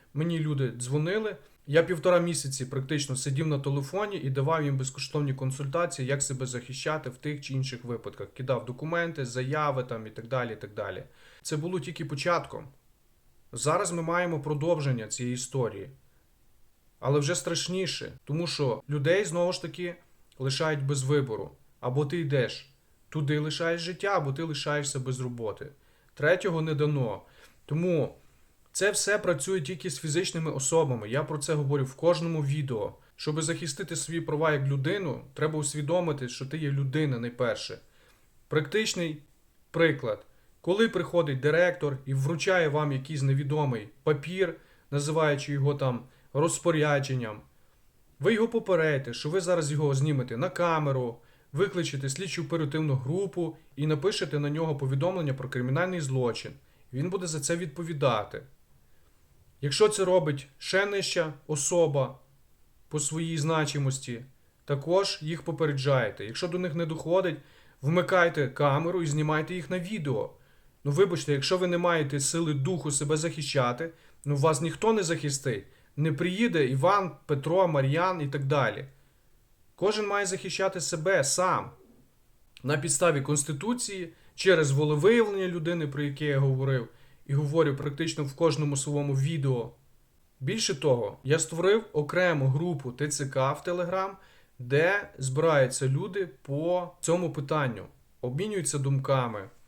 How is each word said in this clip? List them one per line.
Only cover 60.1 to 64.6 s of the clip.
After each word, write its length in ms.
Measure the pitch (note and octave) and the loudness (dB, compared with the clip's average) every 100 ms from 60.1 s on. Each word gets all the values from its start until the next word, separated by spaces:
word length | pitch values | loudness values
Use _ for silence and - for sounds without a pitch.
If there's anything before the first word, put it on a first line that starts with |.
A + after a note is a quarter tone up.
| F#3 D3+ C#3 - - | 4 4 -2 -8 -12
ще 280 | - F#3+ G3+ | 0 0 2
нижча 460 | G3+ F#3 F3+ D#3 C3+ - | 0 -2 -2 -2 -6 -6
особа 720 | D3 - F3 D#3+ C#3 B2+ C3+ _ _ _ _ _ _ _ | -4 2 4 4 2 -2 -6 _ _ _ _ _ _ _
по 120 | D3+ | -4
своїй 380 | - D#3 E3 D#3+ | -4 -4 -2 -2
значимості, 880 | D#3 D#3+ D3 D3 C3+ C3 - A#2 - _ _ _ | 0 2 0 0 -2 -2 -6 -12 -14 _ _ _